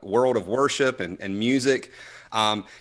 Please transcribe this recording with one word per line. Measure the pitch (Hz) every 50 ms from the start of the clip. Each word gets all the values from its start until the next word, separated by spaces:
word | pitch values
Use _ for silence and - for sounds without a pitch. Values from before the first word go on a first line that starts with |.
| -
world | 101 95 117 127 127 123
of | 110 90
worship | 87 110 127 139 143 - - 143 131 127 -
and, | 95 85 90 - 101
and | 98 98
music. | 101 110 120 131 135 123 135 131 127 - - - - - - - - - -
Um, | - 110 110 107 107 107 95 - - -